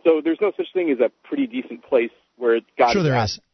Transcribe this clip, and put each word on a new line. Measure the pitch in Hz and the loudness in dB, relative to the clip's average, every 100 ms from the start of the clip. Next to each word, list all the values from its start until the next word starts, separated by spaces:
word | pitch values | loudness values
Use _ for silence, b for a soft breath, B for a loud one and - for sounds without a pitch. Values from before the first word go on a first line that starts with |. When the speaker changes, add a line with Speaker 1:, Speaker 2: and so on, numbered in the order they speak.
Speaker 1:
so | 170 160 | 2 2
there's | 151 160 | 0 -2
no | 208 - | -2 -4
such | 170 | -6
thing | 185 170 | -4 -2
as | 123 | 0
a | 113 _ - | 0 _ -8
pretty | 143 233 | -4 -4
decent | 240 - 120 | -6 -10 -14
place | - 131 117 _ _ - | -2 0 0 _ _ -4
where | 120 117 - - | 0 0 -2 0
God | - | 2
Speaker 2:
Sure | 208 | 2
Speaker 1:
is | 156 | 0
Speaker 2:
there | 123 | 0
Speaker 1:
at. | 110 | -2
Speaker 2:
is. | - _ | -6 _